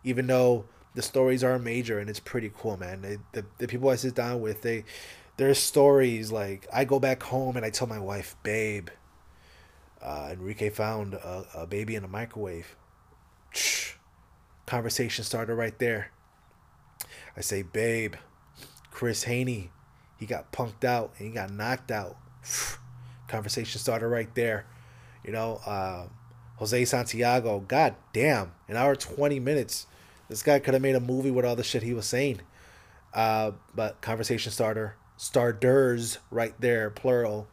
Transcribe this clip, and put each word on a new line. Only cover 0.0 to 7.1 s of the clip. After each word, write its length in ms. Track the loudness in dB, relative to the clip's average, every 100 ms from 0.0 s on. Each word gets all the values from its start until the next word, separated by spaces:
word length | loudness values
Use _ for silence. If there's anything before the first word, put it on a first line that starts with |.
even 240 | 0 0 4
though 380 | 6 6 4 0 -20 -12
the 80 | -8
stories 420 | 0 4 4 6
are 120 | 4 2
major 400 | 0 -2 0 -2
and 100 | -4
it's 80 | -10
pretty 320 | -6 -4 -4 -6
cool, 200 | -6 -4
man. 260 | -8 -8
They, 160 | -8 -8 -8
the, 160 | -10 -10 -8
the 100 | -6
people 200 | 2 2
I 60 |
sit 220 | 2 0 -2
down 240 | -2 -2
with, 220 | -4 -4
they, 220 | -4 -4 -8 -16 -16 -20 -16 2
their 180 | 4
stories, 760 | 4 4 8 10 10 6 2 -2
like, 340 | -4 -4 -6 -2
I 120 | 0
go 140 | 4 4
back 240 | 4